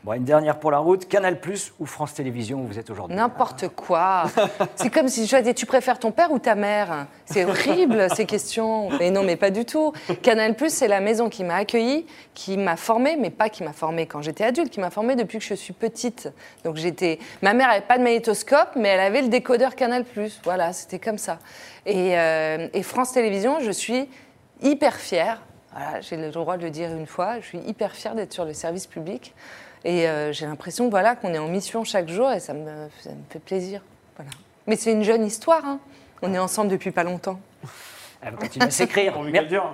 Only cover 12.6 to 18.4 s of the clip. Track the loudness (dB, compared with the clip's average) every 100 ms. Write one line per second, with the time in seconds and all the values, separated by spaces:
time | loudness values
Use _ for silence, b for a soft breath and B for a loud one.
12.6 | 0 0 2 2 2 2 -2 -4 -8 -6
13.6 | -10 -6 -4 -2 -4 -6 -8 -2 -2 0
14.6 | -4 -4 -6 -2 -2 0 -2 -6 -8 -10
15.6 | -10 -6 -6 -4 -6 -6 -16 -16 B B
16.6 | -8 -4 -4 -2 -2 -2 B B 2 4
17.6 | 4 4 4 4 4 2 2 -2